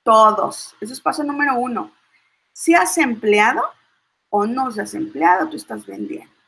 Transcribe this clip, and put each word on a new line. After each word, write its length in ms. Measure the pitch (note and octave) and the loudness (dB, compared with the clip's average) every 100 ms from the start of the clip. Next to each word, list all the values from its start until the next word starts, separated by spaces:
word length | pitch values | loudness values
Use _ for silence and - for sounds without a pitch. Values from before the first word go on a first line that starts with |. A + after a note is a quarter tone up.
todos. 720 | - A3 A3 G3 - - - _ | 2 6 6 4 -2 -6 -14 _
Eso 120 | G#3+ | -14
es 60 | C4 | -6
paso 240 | - D4 | -4 -4
número 300 | C#4+ C#4+ C#4+ B3 | -4 -2 -2 0
uno. 320 | B3 A3+ D#4+ _ _ _ _ _ _ | -2 -6 -8 _ _ _ _ _ _
Seas 440 | - - E4+ F4+ - | -4 2 4 2 0
empleado 640 | C#4 A3+ G#3+ G#3 A3 C#4 - - _ _ _ _ _ | 0 0 2 4 4 2 -4 -8 _ _ _ _ _
o 160 | G#3 G#3+ | -2 -2
no 240 | B3+ C4 | -2 -4
seas 240 | G#3+ - - | -6 -8 -8
empleado, 520 | - C3+ E3 F#3 D#3+ | -8 0 2 2 0
tú 100 | D3+ | -8
estás 280 | - G#2 - | -12 -12 -12
vendiendo. 480 | G3 G#3 - - _ | -12 -10 -12 -16 _